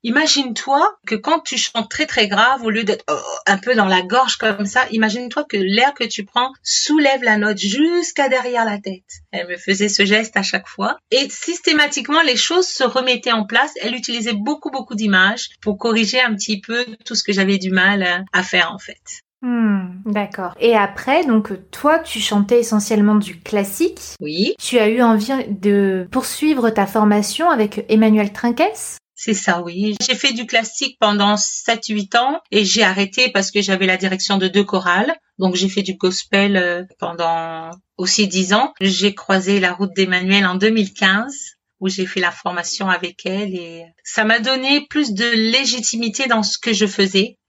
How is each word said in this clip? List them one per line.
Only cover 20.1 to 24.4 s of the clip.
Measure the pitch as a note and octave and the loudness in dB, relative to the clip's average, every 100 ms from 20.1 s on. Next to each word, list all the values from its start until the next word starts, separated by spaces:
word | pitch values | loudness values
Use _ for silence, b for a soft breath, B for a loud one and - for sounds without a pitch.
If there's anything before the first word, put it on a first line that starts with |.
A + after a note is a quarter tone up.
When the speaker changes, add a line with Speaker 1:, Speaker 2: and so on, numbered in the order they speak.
| G#3 G3+ G3+ F3+ - | -4 -4 -6 -8 2
Speaker 2:
Et | A#3 A3 | 4 4
après, | G3 - - D4+ | 2 -2 2 2
donc, | D#4 A3 G#3 F#3 - | 4 2 0 -10 -12
toi, | - C#4+ E4 | -2 2 2
tu | E4 A3 | 0 -6
chantais | - G#3 G3+ A#3+ | 0 0 4 2
essentiellement | A#3 G#3+ G#3 G#3+ G#3 G#3+ | 4 0 2 2 4 4
du | - - | 0 -10
classique. | - G#3 G3+ - F4 - - - | -4 -2 -2 0 -2 -2 -16 -12
Speaker 1:
Oui. | D3+ D#3+ | -8 -2